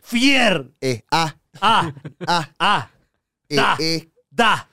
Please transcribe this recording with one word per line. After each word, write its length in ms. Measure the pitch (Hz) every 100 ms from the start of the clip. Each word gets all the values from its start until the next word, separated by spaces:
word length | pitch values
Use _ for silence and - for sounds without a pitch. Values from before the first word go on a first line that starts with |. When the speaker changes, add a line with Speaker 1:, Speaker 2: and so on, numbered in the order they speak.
| -
Speaker 1:
Vier. 600 | 233 269 277 240 165 127 _
Speaker 2:
E, 240 | 135 117 _
A. 240 | 156 160 - _ -
Speaker 1:
A. 320 | 196 214 165 143 - _ 170
Speaker 2:
A. 220 | 175 156 _
Speaker 1:
A. 320 | 180 190 117 _ _ _ _ _ _
Speaker 2:
E, 80 | 220
Speaker 1:
Da. 200 | 214 151
Speaker 2:
E. 300 | 160 165 - _ _
Speaker 1:
Da. 380 | 139 226 170 -